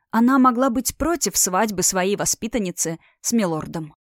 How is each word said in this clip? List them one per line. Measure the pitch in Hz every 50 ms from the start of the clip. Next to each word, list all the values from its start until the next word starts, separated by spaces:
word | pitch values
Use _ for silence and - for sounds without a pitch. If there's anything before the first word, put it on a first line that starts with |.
| _ _
она | - 226 233 247 269 269
могла | 254 254 240 240 262 269
быть | 226 269 240 - -
против | - 277 311 349 - - 202 -
свадьбы | - - 196 180 185 220 214 202 175 180
своей | - 190 190 180 196 208
воспитанницы | 180 147 - - - - 226 - 247 202 180 170 - - 160 165 - _ _ _ _
с | - - 226
милордом. | 233 202 175 160 160 - 156 151 170 160 151 - _ _